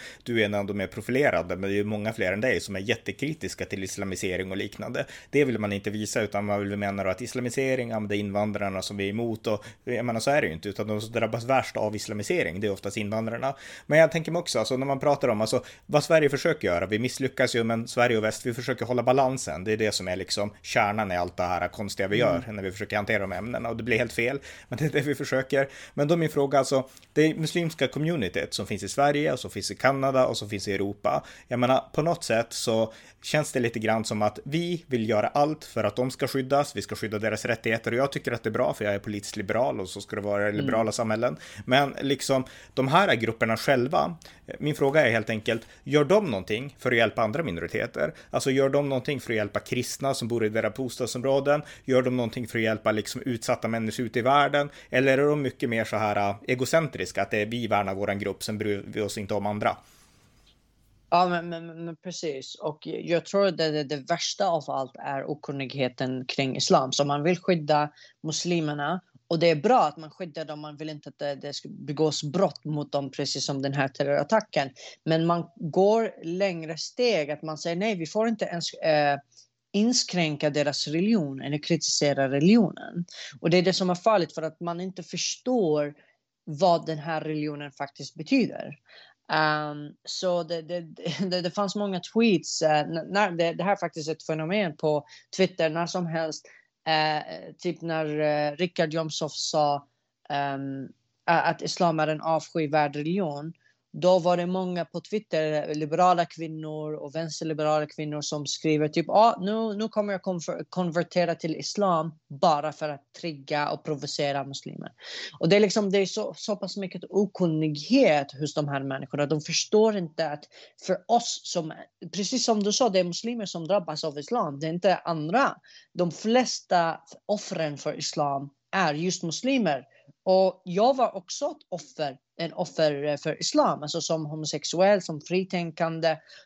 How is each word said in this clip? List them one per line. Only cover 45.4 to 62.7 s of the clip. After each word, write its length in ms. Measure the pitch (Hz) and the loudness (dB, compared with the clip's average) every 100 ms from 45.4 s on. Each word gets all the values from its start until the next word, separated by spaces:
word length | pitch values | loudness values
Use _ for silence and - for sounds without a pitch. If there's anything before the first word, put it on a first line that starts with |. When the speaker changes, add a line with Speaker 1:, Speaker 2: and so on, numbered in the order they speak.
| 113 113 - - | 0 -2 -4 -16
Speaker 1:
gör 200 | 135 147 | 2 4
de 220 | 143 208 | 6 4
någonting 500 | 180 95 90 107 143 - | 4 -4 -2 -4 -4 -4
för 120 | 127 | 2
att 60 | 117 | 4
hjälpa 240 | 107 - | 4 4
andra 220 | 107 143 | 0 0
minoriteter? 680 | 143 85 87 113 113 - 151 - - | -2 -4 -4 -4 -4 -2 -4 -4 -6
Alltså, 220 | 135 139 | -2 2
gör 180 | 135 135 | 4 4
de 200 | 143 143 | 2 2
någonting 300 | 131 151 131 | -2 -2 -6
för 140 | - | -2
att 40 | 110 | -2
hjälpa 220 | 104 104 | 0 -4
kristna 540 | - 127 117 - 135 | -4 -4 -4 -4 -2
som 140 | 131 113 | -2 -2
bor 180 | 117 | 0
i 40 | 107 | 0
deras 260 | 110 107 | 2 -2
bostadsområden? 880 | 135 127 - 120 127 135 135 143 147 - - | -2 -8 -4 -4 -2 2 2 2 0 -2 -12
Gör 160 | - 127 | 2 4
de 160 | 127 123 | 4 0
någonting 300 | 113 127 113 | -2 -4 -4
för 120 | 117 | 0
att 40 | |
hjälpa, 280 | 110 107 110 | 0 2 2
liksom, 300 | 107 - - | 0 -2 -6
utsatta 420 | 135 117 - 120 110 | -4 -4 -2 -2 0
människor 380 | 113 110 - | -2 -2 -2
ute 140 | 117 123 | -2 0
i 20 | |
världen? 480 | 123 143 143 147 143 - - | 4 4 4 2 -2 -8 -2
Eller 280 | 131 135 135 | 2 4 6
är 80 | 147 | 4
de 120 | 151 | 2
mycket 280 | 131 - 127 | 0 -2 -2
mer 160 | 113 | 0
så 100 | 110 | 0
här, 340 | 107 107 101 101 | 0 2 2 0
äh, 60 | 101 - | -2 -2
egocentriska, 760 | 127 127 165 151 - 92 95 | 0 2 2 2 -4 -4 -2
att 100 | 98 | 0
det 100 | 107 | 0
är 40 | |
vi 220 | 104 120 107 | 0 -2 2
värnar 280 | 101 98 | 2 2
våran 240 | 98 101 98 | -2 -2 -2
grupp, 240 | 101 95 | -2 -4
sen 140 | - 107 | -6 -2
bryr 260 | 107 101 101 | -2 -2 -4
vi 140 | 104 | -4
oss 160 | 101 110 | -4 -4
inte 160 | 98 | -4
om 120 | 104 | -2
andra? 320 | 104 104 107 - _ _ _ _ _ _ _ _ _ _ _ _ - | -2 0 0 -2 _ _ _ _ _ _ _ _ _ _ _ _ 2
Speaker 2:
Ja, 200 | 170 180 | 4 4
men, 200 | 175 175 | 0 -4
men, 180 | 165 170 | -10 -12
men, 180 | 165 | -10
men 100 | 170 | -10
precis. 600 | 160 185 165 160 135 - | -10 -12 -6 -6 -6 -10
Och 240 | - 151 | -6 -6